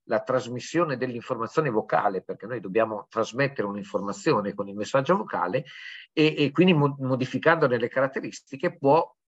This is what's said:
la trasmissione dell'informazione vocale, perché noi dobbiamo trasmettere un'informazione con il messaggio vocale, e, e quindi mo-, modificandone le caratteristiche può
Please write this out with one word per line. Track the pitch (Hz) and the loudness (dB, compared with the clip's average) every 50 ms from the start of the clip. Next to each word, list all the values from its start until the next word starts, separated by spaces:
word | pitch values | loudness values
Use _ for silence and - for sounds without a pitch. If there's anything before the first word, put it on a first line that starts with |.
| _ - | _ -2
la | 110 107 | -2 -2
trasmissione | - - 127 127 117 117 123 120 - - - 165 175 156 131 117 | 0 0 -2 -2 -2 -4 -8 -10 -8 -2 0 0 0 0 -2 -4
dell'informazione | 127 127 120 120 - - 131 113 113 107 - 160 156 135 | -4 -6 -6 -8 -6 -6 -6 -4 -4 -2 0 0 0 2
vocale, | 107 107 - - - 92 98 101 95 92 | 0 0 -2 0 0 0 0 0 -2 -4
perché | - - 95 - - | -8 -8 -12 -10 -10
noi | 110 127 113 | -10 -8 -8
dobbiamo | 95 98 92 110 113 110 110 101 - _ | -6 -2 2 2 2 2 -2 -10 -10 _
trasmettere | - 107 107 104 107 127 139 135 139 - 104 | -2 -2 -2 -2 0 -2 -2 -2 -2 -4 -4
un'informazione | 101 101 104 101 - - 98 98 101 98 - - 165 135 107 101 101 | -4 -4 -8 -8 -6 -6 -4 -4 -4 -6 -2 0 2 2 2 0 -2
con | 98 - 98 98 | -6 -6 -8 -8
il | 98 | -6
messaggio | 104 104 - - 139 131 151 185 | -8 -6 0 0 0 2 2 0
vocale, | 208 208 - - 92 87 90 95 139 - - - - - - - - - _ | 0 0 -4 -4 -2 -2 -2 -2 -4 -4 -6 -16 -16 -16 -16 -16 -18 -16 _
e, | - 156 151 156 151 | 0 2 2 2 4
e | 156 147 139 | 2 0 0
quindi | 143 160 180 185 175 | 4 4 6 6 6
mo-, | 147 143 139 139 139 | 6 4 2 0 -2
modificandone | 135 127 131 120 131 - - 127 - 156 165 160 156 127 123 113 | -2 -2 0 0 -2 -2 -2 2 4 4 4 4 4 2 2 2
le | 120 117 | 0 0
caratteristiche | - 135 139 135 - - - 107 - - _ - 139 139 - 175 - | 0 0 0 0 -2 -6 -8 -8 -12 -14 _ -14 -10 -4 -4 -4 -2
può | - 139 139 - 202 190 - _ _ _ | 0 4 4 6 6 4 0 _ _ _